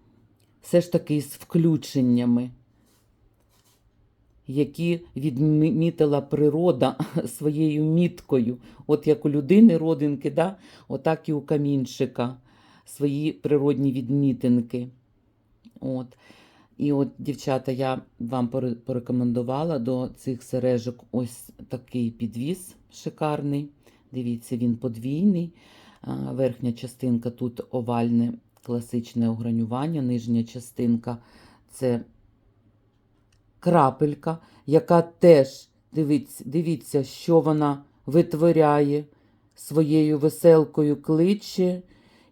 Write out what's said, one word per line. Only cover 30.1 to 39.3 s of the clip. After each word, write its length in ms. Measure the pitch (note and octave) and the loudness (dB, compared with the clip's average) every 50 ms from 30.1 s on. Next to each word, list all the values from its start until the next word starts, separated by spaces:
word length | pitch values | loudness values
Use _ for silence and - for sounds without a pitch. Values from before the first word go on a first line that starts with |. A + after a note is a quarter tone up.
| B2 A#2+ A2+ A#2+ A#2 A#2 A2+ | -2 -4 -2 -2 -2 -2 -2
частинка 760 | - - B2+ - - - - B2 A#2 A#2 A2+ A#2 B2+ A#2 A2+ - _ _ - - - _ _ _ _ | -4 -8 -16 -18 -14 -6 -4 0 0 0 0 -2 -6 -10 -10 -14 _ _ -20 -20 -20 _ _ _ _
це 300 | - - C3 B2 A#2+ A#2 - - _ _ _ _ _ _ _ _ _ _ _ _ _ _ _ _ _ _ _ _ _ _ _ _ _ _ _ _ _ _ | -10 -4 -2 -2 -2 -2 -4 -12 _ _ _ _ _ _ _ _ _ _ _ _ _ _ _ _ _ _ _ _ _ _ _ _ _ _ _ _ _ _
крапелька, 800 | - F3+ E3+ E3 C#3 C3 B2 - D#3 D3 D3 - - D#3+ D#3+ E3 - _ _ _ - | 0 2 4 4 4 4 2 0 -2 -2 -2 -4 -8 -8 -8 -8 -12 _ _ _ -4
яка 360 | C#3 D3 D#3+ D#3+ - F3 E3+ | 2 2 2 4 6 4 4
теж, 680 | E3 - - - - F3 E3 C#3 C3+ C3+ - - - _ _ _ _ _ | 4 2 -2 6 8 8 10 8 8 2 -2 -18 -20 _ _ _ _ _
дивіться, 520 | - D3+ D#3 C#3+ D3+ C#3 C#3 - - - - | -4 -4 0 0 0 -2 -2 -6 -18 -16 -12
дивіться, 580 | - C3 E3+ E3 E3+ E3 A#2 - - - C#3+ C3+ | -6 -4 -2 -2 -2 -4 -6 -6 -4 -2 -2 -2
що 360 | C#3 - - - - E3 E3 | -4 -10 -8 0 4 4 4
вона 420 | C#3 D#3 D#3 D3+ D3+ D3 C#3 C#3 - _ _ _ - | 4 4 0 2 0 0 -2 -4 -8 _ _ _ -8
витворяє, 1000 | C3 C3+ E3+ E3 - - D3 E3 E3+ E3 D#3+ D#3 D3 D3 D3 D3 C#3+ C#3+ D3 D3 - _ _ _ _ | 0 2 2 2 2 0 2 2 4 4 4 4 4 4 4 2 2 0 -2 -4 -8 _ _ _ _